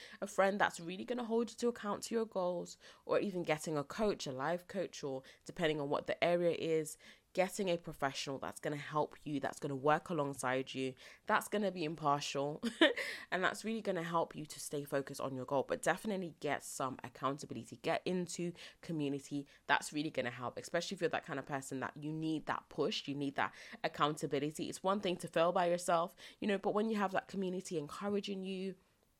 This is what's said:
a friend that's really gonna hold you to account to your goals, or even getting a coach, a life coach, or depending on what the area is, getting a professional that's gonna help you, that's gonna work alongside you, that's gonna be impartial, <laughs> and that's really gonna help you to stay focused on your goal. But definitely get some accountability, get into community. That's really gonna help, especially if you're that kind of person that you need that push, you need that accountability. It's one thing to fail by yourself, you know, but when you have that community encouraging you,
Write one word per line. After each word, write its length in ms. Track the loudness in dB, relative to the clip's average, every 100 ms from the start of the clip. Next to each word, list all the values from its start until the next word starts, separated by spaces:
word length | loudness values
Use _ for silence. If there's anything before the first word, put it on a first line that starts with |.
| -16 -8
a 80 | -4
friend 320 | 4 4 6
that's 220 | 2 2
really 240 | -8 -6 -4
gonna 180 | -2
hold 280 | 0 0 0
you 40 | 0
to 140 | 0
account 340 | 0 -2 -4
to 120 | 0 0
your 100 | 0
goals, 500 | 0 0 0 -4 -12 -20 -10 2
or 140 | 2
even 240 | 2 -2
getting 340 | 0 0 0 -2
a 60 | -2
coach, 420 | 0 2 2 -2
a 60 |
life 340 | -2 0 -2 -4
coach, 380 | -4 -4 -4 -6
or 180 | -6 -8 -18 -12
depending 340 | 0 2 2
on 80 | 0
what 180 | 0 0
the 160 | 2
area 320 | 4 6 4 2
is, 380 | 2 2 0 -8 -18 -20 _
getting 360 | 2 2 2 0
a 80 | 0
professional 600 | -2 -2 -2 -2 -4 -4
that's 220 | -6 -4
gonna 160 | -4 -4
help 400 | -2 0 0 -2
you, 160 | -4 -2
that's 200 | -2 -2
gonna 140 | -4
work 360 | 0 4 4 2
alongside 640 | -2 -2 0 0 0 -2
you, 200 | -2 -4 -4 -16 -10 0
that's 200 | 0 2
gonna 240 | 0 0
be 140 | 0 -4
impartial, 760 | 0 2 2 2 -2 -2 -2 0 6 6 6
<laughs> 340 | -4 -8 -4
and 100 | 0
that's 220 | 0 0
really 160 | -4 -4
gonna 240 | -2 -2
help 320 | 2 2 2 -2
you 100 | -10
to 140 | -10
stay 240 | -6 -6
focused 380 | -2 -2 -2 -4
on 120 | -4
your 120 | -4 0
goal. 200 | 2 2
But 160 | 2
definitely 540 | 2 0 0 -2 -4 -4
get 220 | -2 -2
some 340 | -4 -4 -4 -4 -10
accountability, 760 | -4 -2 -2 -6 -10 -10 -6
get 180 | 0 0
into 480 | 2 0 0 -2 -4 -6 -14 -14
community. 640 | -6 -2 0 -2 -4 -6 -6 -6 2
That's 260 | 2 2
really 160 | -4 -2
gonna 200 | 0 -2
help, 280 | -2 -6 -6
especially 380 | -4 -2 -2 -2
if 60 |
you're 80 | 0
that 140 | 0 -2
kind 140 | -6
of 60 | -4
person 340 | -4 -4 -4
that 140 | -4 -6
you 160 | -6
need 360 | -2 -2 -2 -2
that 160 | -4 -4
push, 400 | 0 0 0 -4
you 80 | -2
need 200 | -2 0
that 180 | -2 -4 -16 -6
accountability. 840 | -4 2 2 2 0 0 0 -2 -6
It's 180 | -2
one 160 | 0 2
thing 160 | 2 0
to 100 | 0
fail 240 | 4 6
by 140 | 6 4
yourself, 480 | 2 4 4 2 -4 -18 -4
you 80 | 0
know, 80 | 2
but 160 | 2
when 160 | 2 2
you 80 | 2
have 160 | 2
that 160 | 0 -2
community 480 | -2 -2 -2 -2 -4
encouraging 680 | -4 -6 -2 -2 -2 -6
you, 320 | -4 -4 -6 -8 _ _ _